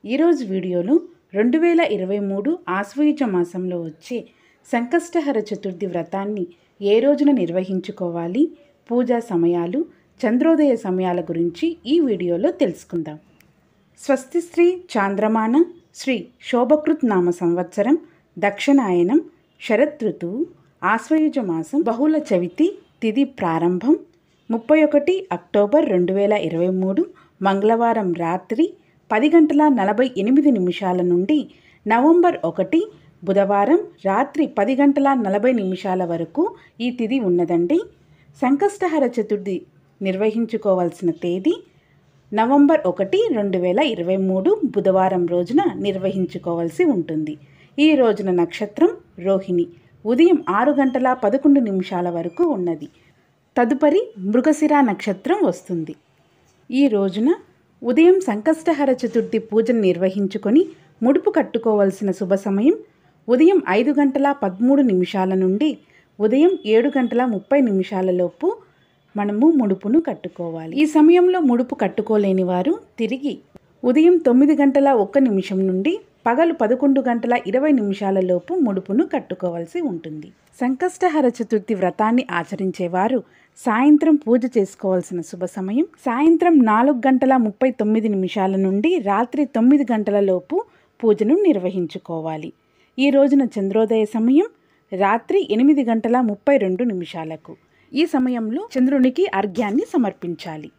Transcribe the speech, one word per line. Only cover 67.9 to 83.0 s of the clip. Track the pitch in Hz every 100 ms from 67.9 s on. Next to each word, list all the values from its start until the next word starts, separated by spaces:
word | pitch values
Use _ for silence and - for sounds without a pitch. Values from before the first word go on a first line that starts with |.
| 190 185 180 175 - 339 453 _ _ _ _ _ 202
మనము | 202 208 302 311
ముడుపును | 214 190 208 285 320
కట్టుకోవాలి. | 185 180 - 170 165 160 254
ఈ | 302
సమయంలో | 311 302 349 359 370 294
ముడుపు | 240 247 277
కట్టుకోలేని | 196 - 208 214 196 185
వారు | 180 180 185 415 - -
తిరిగి | 220 254 285 196 _ - _ _
ఉదయం | 247 254 330 359
తొమ్మిది | 277 247 285 285
గంటల | 277 277 277 247 202
ఒక్క | 285 262
నిమిషం | 196 185 190 190
నుండి | 185 196 403 - _ 233
పగలు | 247 330
పదకొండు | 302 214 247 285 277 254
గంటల | 233 240 240 -
ఇరవై | 247 302
నిమిషాలలోపు | 277 202 190 196 190 185 180 -
ముడుపును | 359 254 190 185 208 339
కట్టుకోవాల్సి | 277 - 180 180 170 170 349
ఉంటుంది. | 311 175 160 156 160 _ _ _
సంకష్టహర | 247 262 359 - 370 302 254
చతుర్థి | 240 214 214 196
వ్రతాన్ని | 208 180 - 214 240 247
ఆచరించేవారు | 170 165 185 190 165 175 180